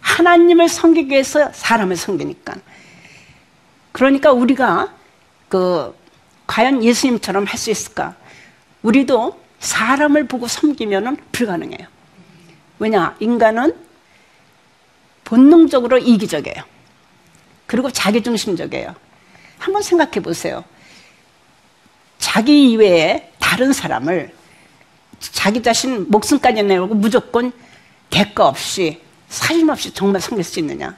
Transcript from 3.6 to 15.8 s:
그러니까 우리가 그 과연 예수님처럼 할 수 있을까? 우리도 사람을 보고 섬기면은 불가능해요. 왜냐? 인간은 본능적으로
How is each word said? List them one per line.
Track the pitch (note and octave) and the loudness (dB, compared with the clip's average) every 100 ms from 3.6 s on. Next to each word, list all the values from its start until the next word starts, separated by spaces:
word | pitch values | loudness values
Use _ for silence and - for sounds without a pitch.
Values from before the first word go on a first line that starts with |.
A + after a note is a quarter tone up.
| _ _ _ | _ _ _
그러니까 | - C4 C#4 D4+ | 0 2 4 4
우리가 | B3+ B3 C4+ A#3+ F3 - - _ _ _ _ _ | 4 2 0 0 -2 -4 -10 _ _ _ _ _
그 | F#3+ F3+ F3 B2 - _ _ _ _ - | -2 0 -2 -6 -14 _ _ _ _ -8
과연 | - B3 C4+ | 0 0 2
예수님처럼 | A3+ A#3 C4+ A#3 - G3 G3+ | 2 2 0 -2 -2 -4 -4
할 | - | -6
수 | - | -6
있을까? | G3 - - - - - - - _ _ _ | -6 -6 -8 -10 -12 -20 -20 -20 _ _ _
우리도 | G#3+ B3 C#4 A#3+ B3+ - _ _ | 0 2 2 0 -2 -8 _ _
사람을 | - - A3 C4+ D4+ D4 C4 | -6 -4 0 0 2 2 0
보고 | B3+ A#3 | -8 -8
섬기면은 | - D4+ C4+ A3 G3 A3+ D4 - | -2 -2 -2 -4 -4 -4 -8 -10
불가능해요. | - A#3 E3+ - - - _ _ _ _ _ _ _ _ _ | -6 -4 -4 -8 -16 -20 _ _ _ _ _ _ _ _ _
왜냐? | A3 G#3+ D#3+ - | -2 0 -2 -4
인간은 | G#3+ A#3+ A3 A3 C#4+ - - _ _ _ _ _ _ _ _ _ _ _ _ _ | -4 2 2 2 -2 -2 -18 _ _ _ _ _ _ _ _ _ _ _ _ _
본능적으로 | - A3+ C4+ E4 D#4+ C#4 | -2 6 8 8 6 2